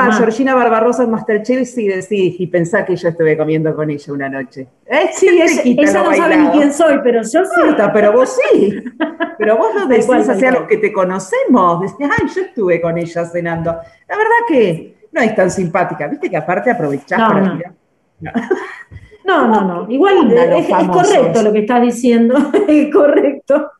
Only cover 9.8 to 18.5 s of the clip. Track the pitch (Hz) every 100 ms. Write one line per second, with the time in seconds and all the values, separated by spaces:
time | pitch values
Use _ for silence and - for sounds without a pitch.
9.8 | 330 226 - 247 - 196 262 247 - 214
10.8 | 202 196 180 190 - 494 508 247 175 170
11.8 | 190 - 285 453 349 370 381 - 185 165
12.8 | 170 170 165 170 170 175 170 165 165 165
13.8 | - _ - 403 440 466 466 277 196 160
14.8 | - _ _ 320 220 214 185 196 175 185
15.8 | 170 160 147 302 370 165 156 185 247 -
16.8 | 147 139 - - 226 196 196 165 175 -
17.8 | _ _ _ _ 156 233 240